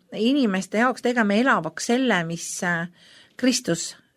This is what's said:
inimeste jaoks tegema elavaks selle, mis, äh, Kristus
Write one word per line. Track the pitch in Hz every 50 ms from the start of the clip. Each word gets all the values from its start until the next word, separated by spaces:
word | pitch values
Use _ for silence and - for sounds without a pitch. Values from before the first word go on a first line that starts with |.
| _ - -
inimeste | 196 214 240 277 294 254 208 185 190 185 - - 214
jaoks | 240 262 - - -
tegema | 240 247 247 214 202 202
elavaks | 220 254 269 226 185 156 160 - - - -
selle, | 233 254 269 240 202 180 165
mis, | 165 170 170 - - - - 190
äh, | 175 175 165 170 175 _ _ - - - - - _ _
Kristus | - 254 262 233 - - 180 170 - - - - - _ _ _